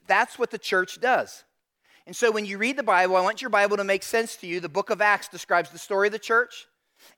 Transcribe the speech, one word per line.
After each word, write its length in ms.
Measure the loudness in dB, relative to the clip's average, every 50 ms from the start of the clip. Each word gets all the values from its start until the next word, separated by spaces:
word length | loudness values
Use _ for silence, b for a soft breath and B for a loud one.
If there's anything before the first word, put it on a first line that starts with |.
| _
That's 320 | 2 2 2 2 0 -2 -4
what 120 | -4 -4
the 80 | -4 -8
church 420 | -4 0 0 0 0 -2 -4 -2
does. 440 | 0 2 2 2 0 -4 -10 -18 -20 _ _ _ _ _ _ _ b b b b b
And 80 | -16 -4
so 160 | 0 0 0
when 140 | 2 0 -4
you 120 | -6 -6
read 200 | -4 -2 -2 -2
the 80 | -2 0
Bible, 320 | 2 4 4 4 4 4
I 40 | 2
want 200 | 2 2 -2 -4
your 100 | -4 0
Bible 260 | 2 2 2 2 2 0
to 40 | 0
make 220 | 0 -2 -2 -2
sense 320 | -2 -2 -2 -2 -2 -8
to 100 | -12 -10
you. 140 | -8 -8 -6
The 80 | -8 -4
book 220 | -4 -4 -2 -2
of 100 | -2 0
Acts 260 | 2 2 2 2 -2
describes 440 | -8 -14 -16 -4 0 0 0 0 -2
the 80 | -8 -16
story 280 | -8 -4 0 0 2
of 60 | 0 0
the 80 | -4
church. 480 | -4 0 2 2 2 0 -6 -14 -20 _ _ _ _ _ b b b b b